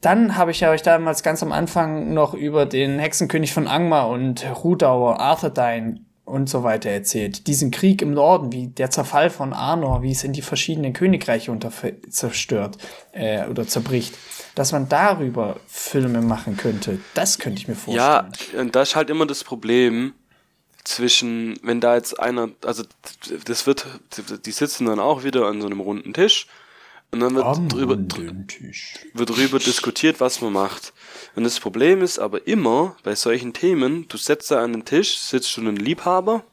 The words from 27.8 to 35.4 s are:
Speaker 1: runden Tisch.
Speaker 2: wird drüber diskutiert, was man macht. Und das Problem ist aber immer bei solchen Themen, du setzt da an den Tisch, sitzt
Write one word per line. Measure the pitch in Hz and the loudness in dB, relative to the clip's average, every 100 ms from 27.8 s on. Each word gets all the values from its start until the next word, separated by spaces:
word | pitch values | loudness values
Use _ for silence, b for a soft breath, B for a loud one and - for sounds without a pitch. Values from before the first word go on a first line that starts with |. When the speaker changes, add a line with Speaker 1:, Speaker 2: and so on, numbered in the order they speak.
| 131 | 0
Speaker 1:
runden | 104 95 - 170 95 - | 0 -2 -6 -8 -10 -12
Tisch. | - - - - - - | -14 -14 -14 -14 -16 -16
Speaker 2:
wird | 117 117 | -4 -2
drüber | 117 135 135 | 2 2 2
diskutiert, | 127 120 - - 156 156 | 2 0 -2 2 2 4
was | 127 - | 0 0
man | 113 | -2
macht. | 98 98 - - _ B B B | 0 0 -4 -14 _ B B B
Und | - | -2
das | 117 - | 0 0
Problem | 113 98 143 190 | -4 2 4 6
ist | 180 - | 4 0
aber | 104 98 - | -4 -4 -2
immer | 220 131 120 180 185 | 0 4 2 2 -2
bei | - | -6
solchen | 104 - 120 123 | -2 0 0 -2
Themen, | 117 175 175 131 165 160 | -2 0 2 2 0 -6
du | 110 | -10
setzt | - 151 - | -2 -2 2
da | 139 | 0
an | 117 | 0
den | 117 | -4
Tisch, | 110 147 202 - | 0 0 0 -2
sitzt | - 131 | -2 -4